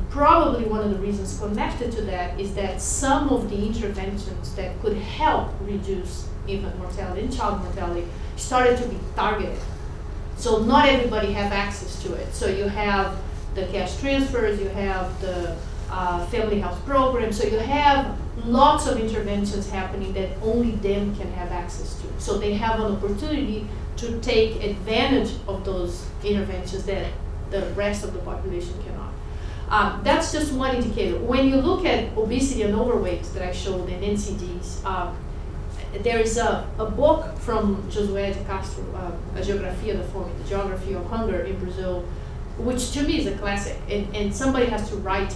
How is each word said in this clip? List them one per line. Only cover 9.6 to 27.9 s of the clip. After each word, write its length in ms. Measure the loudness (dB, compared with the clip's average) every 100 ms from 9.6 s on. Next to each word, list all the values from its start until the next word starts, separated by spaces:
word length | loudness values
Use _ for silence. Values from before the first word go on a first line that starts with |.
| -6 -6 -8 -8 -6 -6 -6 -2
So 220 | 2 4
not 300 | 6 8 8
everybody 440 | 6 4 2 0
have 200 | 0 0
access 500 | 0 -2 -4 -6 -6
to 120 | -6
it. 200 | -4 -6
So 140 | -2 0
you 160 | 0
have 520 | 0 0 2 2 2 -2 -6 -6 -4
the 120 | -4 -2
cash 300 | -2 -2 -2
transfers, 600 | 2 2 2 2 2 2
you 80 | 0
have 500 | -2 0 0 -2 -4
the, 360 | -4 -2 -2 -4 -6 -6 -4
uh, 340 | -2 0 0 0
family 320 | 0 2 0
health 260 | 0 -4 2
program. 440 | 4 4 4 0
So 120 | 0
you 140 | 0 0
have 600 | 2 4 6 4 2 -2 -6 -4 2
lots 400 | 6 8 6 2
of 120 | 0
interventions 720 | 0 0 0 0 0 -2 -2
happening 420 | -4 -4 -4 -4
that 160 | -2 -2 -2
only 300 | 0 2 2
them 420 | 2 0 2 0 -2
can 140 | -4
have 200 | -4 -4
access 480 | -4 -4 -6 -6 -6
to. 60 | -6 -4
So 200 | -2 0
they 160 | 2
have 260 | 2 2 2
an 120 | 2 0
opportunity 720 | 0 0 0 0 0 -2 -4 -6 -6 -4
to 200 | -4 -2
take 440 | 2 4 4 2
advantage 680 | -2 -2 0 2 4 4 2 -2 -4
of 180 | -4
those 420 | -2 -2 -2 -4 -6 -4
interventions 600 | 0 0 0 -4 -4 -4 -2
that 200 | -2 -2 -4 -6 -6 -4
the 120 | -2 -2 0
rest 280 | 0